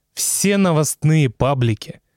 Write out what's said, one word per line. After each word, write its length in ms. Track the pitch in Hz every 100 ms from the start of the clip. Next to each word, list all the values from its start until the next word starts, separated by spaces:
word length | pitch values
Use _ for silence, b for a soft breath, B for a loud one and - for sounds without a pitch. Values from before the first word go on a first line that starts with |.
| _
все 420 | - - - 190 202
новостные 720 | 190 156 147 - 151 160 135
паблики, 720 | - 131 139 120 107 - - _